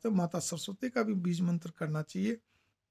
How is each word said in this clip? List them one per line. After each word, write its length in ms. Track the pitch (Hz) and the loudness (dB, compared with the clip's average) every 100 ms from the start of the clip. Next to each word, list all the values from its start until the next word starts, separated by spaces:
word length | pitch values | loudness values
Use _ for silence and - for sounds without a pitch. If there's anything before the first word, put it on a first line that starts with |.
| 226 | 2
में 60 | |
माता 260 | 190 170 175 | 2 2 0
सरस्वती 520 | - 165 - 196 254 | -4 -6 -8 -6 -2
का 120 | 247 | 0
भी 120 | 220 | 2
बीज 260 | 196 175 170 | 2 2 2
मंत्र 320 | 175 175 170 - | 2 2 -2 -6
करना 240 | 156 156 | -4 -2
चाहिए, 380 | 151 185 208 233 _ _ _ _ _ | -4 -2 0 -2 _ _ _ _ _